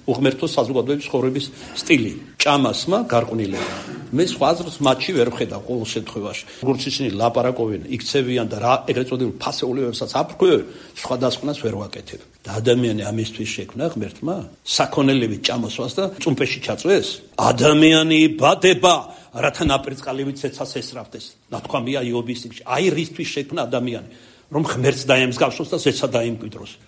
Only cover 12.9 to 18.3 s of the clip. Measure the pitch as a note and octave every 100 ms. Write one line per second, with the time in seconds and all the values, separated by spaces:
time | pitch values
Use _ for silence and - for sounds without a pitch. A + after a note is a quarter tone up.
12.9 | G#2+ G2+ A2+ A2 - A2 - F#2 A#2 D#3+
13.9 | A#2+ G2 - D3+ F#3+ - - - - C3+
14.9 | - C3+ C3+ A2+ G2+ - B2 A2+ - A#2+
15.9 | - F#3+ F#3+ E3 C3+ C3+ - - - E3+
16.9 | F#3+ - - - - - B2 D3+ D3+ D#3
17.9 | D#3+ D#3+ D#3 D#3